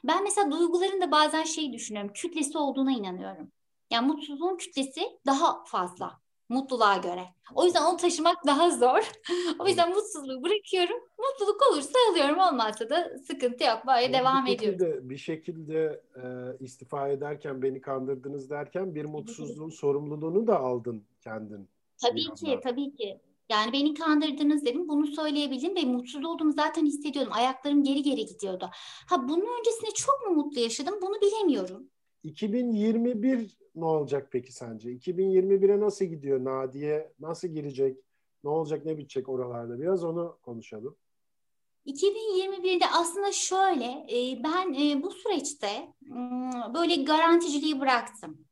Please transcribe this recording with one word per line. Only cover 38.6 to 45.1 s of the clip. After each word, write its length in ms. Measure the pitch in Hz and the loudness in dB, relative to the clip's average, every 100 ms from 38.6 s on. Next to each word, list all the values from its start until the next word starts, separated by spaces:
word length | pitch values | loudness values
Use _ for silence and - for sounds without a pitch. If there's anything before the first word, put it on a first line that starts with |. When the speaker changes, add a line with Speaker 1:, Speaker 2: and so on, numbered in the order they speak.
| 151 151 151 | 0 -4 -4
Speaker 2:
ne 120 | 156 | -6
bitecek 320 | 131 135 131 | -4 -6 -4
oralarda? 500 | 131 123 120 117 120 | -4 -4 -6 -8 -4
Biraz 240 | 160 190 | 0 0
onu 340 | 165 165 170 - | 0 -4 -6 -10
konuşalım. 540 | - 117 - - 123 - _ _ _ _ _ _ _ _ - | -14 -14 -12 -12 -12 -14 _ _ _ _ _ _ _ _ -14
Speaker 1:
İki 300 | 277 392 427 | 0 0 0
bin 200 | 440 370 | -2 -2
yirmi 280 | 381 392 | -2 -2
birde 220 | 359 370 370 | 0 2 2
aslında 380 | 330 339 349 403 | 2 0 -2 -2
şöyle, 540 | 392 - 370 381 320 240 | -2 -2 2 2 2 -2
e, 580 | 277 - 240 254 247 | -8 -4 -2 -2 -4
ben, 300 | 302 349 370 | -2 0 -2
e, 300 | 269 294 285 | 0 2 2
bu 80 | 349 | -2